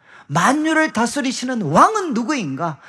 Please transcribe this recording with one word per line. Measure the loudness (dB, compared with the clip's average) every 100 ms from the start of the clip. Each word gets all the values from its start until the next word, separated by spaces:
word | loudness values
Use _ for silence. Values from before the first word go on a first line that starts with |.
| _ -20 -4
만유를 | 0 2 2 2 2 0
다스리시는 | 0 -2 -2 -4 -4 -4 -4
왕은 | 0 4 4 2 -4
누구인가? | -4 -2 -4 -4 -4 -6 -8